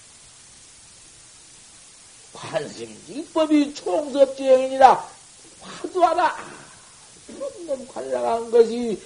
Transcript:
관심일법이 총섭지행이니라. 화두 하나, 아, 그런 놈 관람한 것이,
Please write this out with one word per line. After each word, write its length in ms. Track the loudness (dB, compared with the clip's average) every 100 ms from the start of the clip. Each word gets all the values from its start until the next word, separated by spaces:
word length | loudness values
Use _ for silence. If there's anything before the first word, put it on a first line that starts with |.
| -20 -20 -20 -20 -20 -20 -20 -20 -20 -20 -20 -20 -20 -20 -20 -20 -20 -20 -20 -20 -20 -20 -20
관심일법이 1400 | -18 -8 -6 -6 -10 -14 -16 -14 -12 -4 -2 2 4 2
총섭지행이니라. 1400 | -4 -4 -2 -2 2 2 2 2 4 2 6 6 6 -2 -18 -20 -20 -20 -20
화두 440 | -18 -14 -8 0
하나, 220 | 2 2 0
아, 260 | -2 -12 -18 -20 -20 -20 -20 -20 -20 -20
그런 400 | -12 -12 -10 -8
놈 200 | -8 -8
관람한 640 | -12 -6 -4 -2 -2 4
것이, 500 | 6 6 2 -4 -6